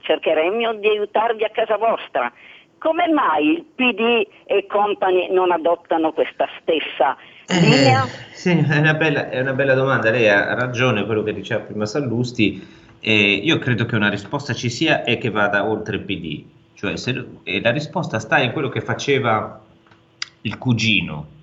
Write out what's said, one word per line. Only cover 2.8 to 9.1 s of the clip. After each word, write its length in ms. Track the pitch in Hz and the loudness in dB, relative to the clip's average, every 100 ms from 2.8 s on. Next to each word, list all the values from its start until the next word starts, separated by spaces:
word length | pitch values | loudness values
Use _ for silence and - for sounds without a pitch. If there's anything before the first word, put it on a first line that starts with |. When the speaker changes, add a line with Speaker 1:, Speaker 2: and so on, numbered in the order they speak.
| 311 320 349 | -2 0 2
Speaker 1:
mai 400 | 302 - - 302 | 2 2 2 2
il 160 | 339 | 0
P 300 | - - 254 | -2 -2 0
D 340 | 202 226 233 202 - - | 2 2 2 0 -6 -4
e 220 | 202 196 | -2 0
compagni 640 | 208 208 202 190 180 170 | 0 0 0 0 0 2
non 200 | 185 185 | 0 2
adottano 600 | 175 160 175 - 170 160 | 2 2 0 0 0 0
questa 360 | 151 127 - - - | 0 -2 -2 -4 -4
stessa 560 | - 160 - - 143 123 - - - | -4 -2 -2 -2 -2 -2 -10 -18 -2
Speaker 2:
Eh, 120 | 180 | 4
Speaker 1:
linea? 460 | 151 139 135 - 101 - - | 6 6 6 4 0 -6 -18
Speaker 2:
sì, 200 | - 185 | -6 0
è 260 | 165 135 147 | 2 4 4
una 160 | 156 | 4
bella, 360 | 151 160 | 4 0